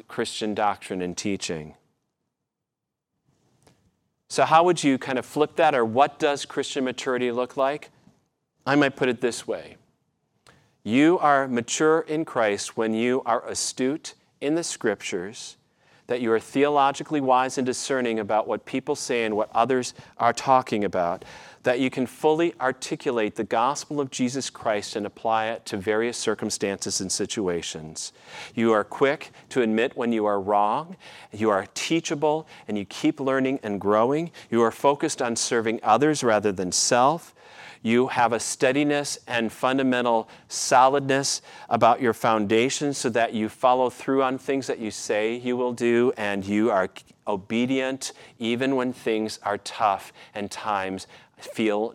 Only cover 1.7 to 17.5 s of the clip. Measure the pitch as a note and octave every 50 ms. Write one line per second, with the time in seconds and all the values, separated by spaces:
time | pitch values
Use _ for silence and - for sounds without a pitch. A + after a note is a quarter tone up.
1.7 | - _ _ _ _ _ _ _ _ _ _ _ _ _ _ _ _ _ _ _
2.7 | _ _ _ _ _ _ _ _ _ _ _ _ _ _ _ _ _ _ _ _
3.7 | _ _ _ _ _ _ _ _ _ _ _ _ - - C3+ A#2+ D3+ E3 E3+ F3+
4.7 | F3 - - C#3+ C3+ B2 - C#3+ B2+ B2+ A2+ - - D3 D3+ D3+ - - E3 D#3
5.7 | C#3+ B2+ A#2 A2 A2 B2+ C#3+ D3 D3 - D#3+ D3 C#3+ C#3 - - - D3 C3+ -
6.7 | - D3 C3 B2+ A#2+ - - C3+ B2+ B2 B2 B2 A#2 A#2+ B2+ B2 - C#3+ C3+ C3+
7.7 | D3 D3+ - - _ _ _ _ _ _ _ _ _ _ _ _ _ _ _ B2+
8.7 | C#3 D3 C#3+ C3+ C3+ - C#3+ B2+ A#2+ A2+ - A#2+ A2+ - - - G#2 F2 - -
9.7 | - _ _ _ _ _ _ _ _ _ _ _ _ _ _ - _ _ _ _
10.7 | _ _ _ G2+ A2+ C3+ D3 E3 F3+ F3 D#3+ D3 C#3+ C3+ C3+ C3 B2 A#2+ A#2 -
11.7 | - - D#3 D#3 D#3+ E3 - - D3+ D#3 D#3+ - - B2+ A2+ G#2 G2+ F#2+ - -
12.7 | - A#2+ A2+ A2 A2 A2 A#2 B2 B2+ C3+ - A#2+ A2+ A#2+ - A#2+ - - - -
13.7 | - - B2+ C3 D3 D#3+ - - - _ _ _ _ _ C3+ C#3+ D#3 E3+ E3 -
14.7 | - - - A#2 G2+ - - - A2 F#2 F2 G2+ A2+ - - - - _ _ _
15.7 | _ _ _ _ _ _ _ - B2 B2+ B2 A2 A2+ A2 - - - C#3 C#3+ D3
16.7 | D3 C#3+ C3+ C#3 C#3+ - D3+ - D#3 D3 C3+ C3 B2+ B2+ C3 C3